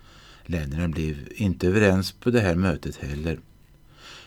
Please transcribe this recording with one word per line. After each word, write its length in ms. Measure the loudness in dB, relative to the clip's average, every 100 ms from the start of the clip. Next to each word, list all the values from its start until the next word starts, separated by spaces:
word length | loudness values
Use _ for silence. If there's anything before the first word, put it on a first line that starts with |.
| -20 -20 -20 -18 -6
Länderna 420 | -4 -4 -2 -2
blev 400 | -2 -4 -6 -10 -2
inte 320 | -2 2 2
överens 440 | 6 6 4 0
på 180 | -4 0
det 100 | 2
här 140 | 4
mötet 420 | 2 2 0 -6 -8
heller. 420 | -8 -4 -4 -6 -10 -20 -20 -20 -20 -20 -20 -20